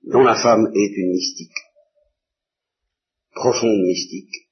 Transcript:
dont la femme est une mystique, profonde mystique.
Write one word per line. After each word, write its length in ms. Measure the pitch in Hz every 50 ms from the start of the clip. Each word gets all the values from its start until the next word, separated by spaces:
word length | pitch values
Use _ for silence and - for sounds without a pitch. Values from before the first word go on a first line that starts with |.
dont 200 | - - - 120
la 120 | 131 123 -
femme 380 | - - 120 113 107 110 - -
est 220 | 98 104 98 98
une 140 | 101 92 90
mystique, 440 | 90 90 90 90 - - 85 - _ - - _ _ _ _ _ _ _ _ _ _ _ _ _ _ _ _ _ _ _ _ _ _ _ _ _ _ _ _ _ _ _ _ _
profonde 540 | _ - - 127 117 - 117 113 107 101 92
mystique. 480 | 92 90 - - - - - - _ - - _ _